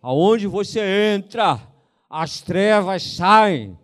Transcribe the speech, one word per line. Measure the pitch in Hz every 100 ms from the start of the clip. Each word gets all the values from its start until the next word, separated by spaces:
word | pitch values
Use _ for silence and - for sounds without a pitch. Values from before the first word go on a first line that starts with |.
Aonde | 123 135 190 226
você | 196 180 202 220 202 202 214
entra, | 202 196 226 202 123 - _ _ _ _
as | 156 160 -
trevas | - 175 208 208 185 185
saem. | - - 180 214 208 151 101 87